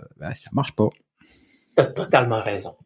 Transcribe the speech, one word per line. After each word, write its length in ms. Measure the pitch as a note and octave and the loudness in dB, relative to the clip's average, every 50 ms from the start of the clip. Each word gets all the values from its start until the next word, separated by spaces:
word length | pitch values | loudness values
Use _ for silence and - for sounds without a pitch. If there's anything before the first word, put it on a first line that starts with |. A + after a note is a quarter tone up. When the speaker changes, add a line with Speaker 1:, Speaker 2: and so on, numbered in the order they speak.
| - - _ - | -12 -16 _ -14
Speaker 1:
bah, 180 | D2 F2 - | -12 -10 -10
ça 140 | - - - | -10 -10 -4
marche 220 | - C3+ C3+ - - | -4 -4 -4 -4 0
pas. 160 | - G#2+ - - _ _ _ _ _ _ _ _ _ _ _ _ _ _ _ - E3+ | 0 0 0 0 _ _ _ _ _ _ _ _ _ _ _ _ _ _ _ 2 2
Speaker 2:
T'as 80 | C#3 | 2
totalement 580 | - - - - - - C3+ A#2+ A#2 A2+ A2 G#2 | 2 2 -6 -2 2 4 4 4 4 0 -2 -2
raison. 320 | A2 G2+ F#2+ - E2+ - _ - | -4 -4 -6 -6 -10 -12 _ -20